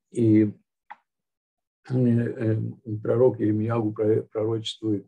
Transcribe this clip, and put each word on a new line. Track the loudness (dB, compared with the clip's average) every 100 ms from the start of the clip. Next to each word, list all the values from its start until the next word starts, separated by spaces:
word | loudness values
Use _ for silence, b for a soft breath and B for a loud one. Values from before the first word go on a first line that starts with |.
| _
и, | 0 4 4 4 -2 _ _ -20 -20 _ _ _ _ _ _ _ _ -4
э, |
э, | 0 2 2 0 -4 -2 -2 -4 -10 -10 -6
пророк | -2 2 2 2
Иеремиягу | -2 0 -2 -2 -2
про-, | -2 0 0 -2
пророчествует, | -6 -4 -4 -6 -8 -4 -4